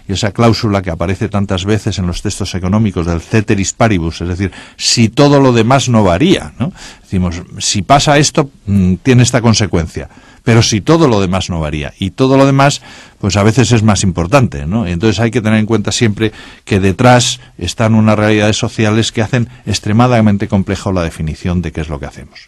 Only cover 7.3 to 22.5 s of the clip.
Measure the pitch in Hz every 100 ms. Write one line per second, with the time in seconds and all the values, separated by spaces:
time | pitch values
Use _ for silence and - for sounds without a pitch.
7.3 | 87 - 98 - 107 85 139 151 143 147
8.3 | - 143 _ - 98 92 92 - 123 123
9.3 | 123 117 107 98 87 - - 69 - -
10.3 | - - 117 123 107 - 165 151 107 95
11.3 | 92 - 85 76 76 69 - 98 - 131
12.3 | 135 139 139 143 - - - - - 104
13.3 | 101 101 110 113 120 107 98 98 85 85
14.3 | 139 104 71 73 110 90 87 110 104 117
15.3 | 120 107 110 107 110 104 - 117 101 110
16.3 | - - - - 101 95 87 123 123 120
17.3 | - - - 90 - 110 110 107 107 107
18.3 | 107 104 107 113 - 107 107 107 - 107
19.3 | 127 117 - - 101 104 107 127 120 107
20.3 | 101 107 101 92 98 104 95 82 - 80
21.3 | 76 92 90 82 82 76 71 67 - -
22.3 | - -